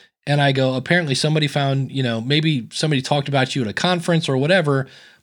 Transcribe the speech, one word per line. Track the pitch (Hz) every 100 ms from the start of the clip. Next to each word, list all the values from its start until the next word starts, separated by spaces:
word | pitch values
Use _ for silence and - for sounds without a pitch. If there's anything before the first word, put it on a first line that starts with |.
| - _ -
And | 147
I | 143
go, | 135 131
"Apparently | 127 131 175 165 131
somebody | 151 156 147
found, | 147 139 135 135
you | 139
know, | 123 113
maybe | 120 147 156 143 107
somebody | - 156 143
talked | 131 147 143
about | 139 127 139
you |
at | 110
a |
conference | 98 180 180 170 165 156
or | 131
whatever, | 147 190 147 135 131 - - _